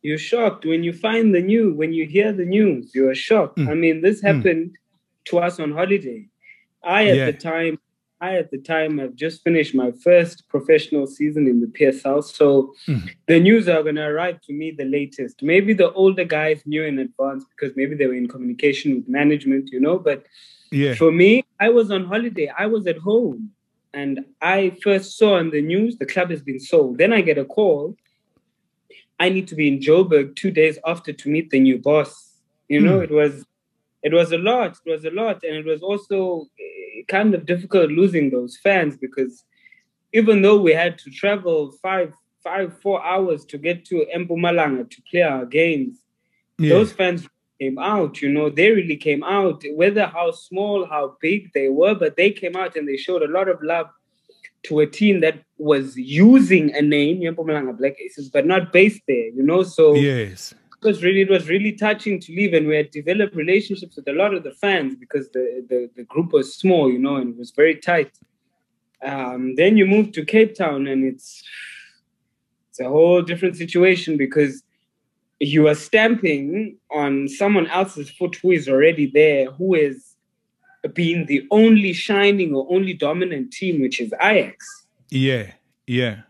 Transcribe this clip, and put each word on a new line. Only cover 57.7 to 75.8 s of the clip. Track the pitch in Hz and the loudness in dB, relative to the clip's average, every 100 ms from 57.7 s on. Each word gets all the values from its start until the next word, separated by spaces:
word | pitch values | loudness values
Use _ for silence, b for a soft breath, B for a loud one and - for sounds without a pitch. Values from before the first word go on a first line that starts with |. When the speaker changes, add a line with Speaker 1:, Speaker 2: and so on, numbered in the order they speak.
| 113 | -4
Speaker 1:
Black | 135 139 | -4 -4
Aces, | - - 135 | -18 -16 -4
but | 143 147 | -2 2
not | 185 175 | 0 2
based | 180 208 208 - | 2 2 2 -4
there, | 127 113 | -4 -4
you | 123 | -2
know, | 139 175 | 0 2
so | 180 - 160 147 | -2 4 6 6
Speaker 2:
Yes. | 143 131 104 92 - - _ _ | 2 0 -4 -10 -20 -20 _ _
Speaker 1:
it | 214 | -2
was | 175 | 0
really, | 175 190 | 0 0
it | 190 | 2
was | 190 151 | 0 0
really | 185 208 | -2 -2
touching | 208 214 214 214 190 | -2 -4 -2 -4 -6
to | - | -6
leave, | 170 208 | -4 0
and | 170 151 | 0 2
we | 151 | -2
had | 151 | -2
developed | 151 147 196 208 170 | -6 -4 -2 -2 -4
relationships | 156 190 214 190 180 - | 0 0 -2 -10 -10 -12
with | 143 | -6
a | |
lot | 147 208 | -2 -2
of | 190 | -2
the | 143 | -8
fans | - 202 190 135 131 | -6 -2 -2 -4 -8
because | 123 143 131 | -8 -8 -6
the, | 127 127 127 120 | -6 -6 -6 -6
the, | 127 120 - | -6 -6 -14
the | |
group | 117 151 170 | -10 -4 0
was | 151 131 - | 0 -2 -2
small, | 190 180 135 | 2 4 2
you | 123 | 2
know, | 135 139 | 0 -2
and | 123 | -4
it | 117 | -8
was | 120 | -12
very | - 156 156 | 2 2 2
tight. | - 170 139 _ _ _ _ _ _ _ _ _ | -2 -2 -2 _ _ _ _ _ _ _ _ _
Um, | 135 139 127 127 127 131 | -10 -8 -8 -8 -6 2
then | 180 220 | 4 6
you | 190 | 6
move | 208 214 | 4 2
to | 165 | -4
Cape | 151 214 220 - | 0 2 2 2
Town, | 170 139 139 | -4 -2 -2
and | 135 | -2
it's, | 131 127 - - B B B B B B B _ _ _ _ _ _ | -2 -4 -18 -20 B B B B B B B _ _ _ _ _ _
it's | - | -10
a | 131 | -2
whole | 147 170 180 | 4 6 4
different | 175 170 185 180 | 2 -4 -4 -4
situation | 165 175 185 175 160 151 | -4 2 4 2 -2 -2
because | 135 147 143 135 _ _ _ _ _ _ _ _ | -2 0 0 -2 _ _ _ _ _ _ _ _
you | 139 151 151 | -2 4 4
are | |
stamping | 151 | 2